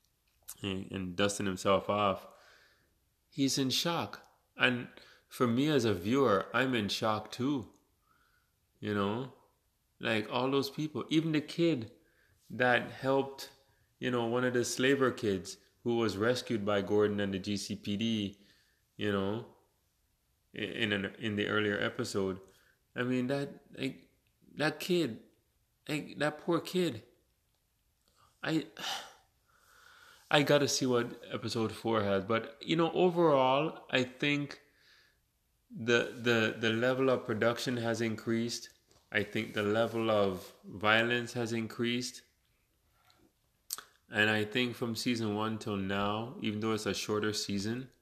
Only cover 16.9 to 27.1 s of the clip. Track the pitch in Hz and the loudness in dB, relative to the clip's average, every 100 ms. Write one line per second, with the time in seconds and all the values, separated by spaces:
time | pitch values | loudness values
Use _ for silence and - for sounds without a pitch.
16.9 | 104 104 101 98 95 104 98 - 101 104 | 4 4 2 -2 -2 -4 -4 -4 -8 -6
17.9 | 101 113 107 98 - _ _ _ _ _ | -2 -2 -2 -4 -8 _ _ _ _ _
18.9 | - 104 101 98 113 120 - _ _ _ | -6 -2 0 -2 -4 -8 -20 _ _ _
19.9 | _ _ _ _ _ _ - 101 - 107 | _ _ _ _ _ _ -8 -6 -2 0
20.9 | 101 98 - 110 104 101 107 104 101 113 | 0 -2 -4 -4 -2 0 0 0 0 -2
21.9 | - 110 101 95 92 - _ _ _ _ | -4 -4 -2 -2 -4 -12 _ _ _ _
22.9 | 123 123 127 127 139 143 - - - 135 | -6 -2 -2 -2 -4 -6 -12 -18 -8 -8
23.9 | - _ _ _ _ - - 151 151 - | -8 _ _ _ _ -16 -4 -4 -2 0
24.9 | 175 143 107 - _ _ _ _ _ - | 0 0 -4 -16 _ _ _ _ _ -6
25.9 | 151 - - 147 147 - 165 - 180 165 | -6 -6 -4 -4 -4 -2 -2 0 0 0
26.9 | 107 - | -2 -14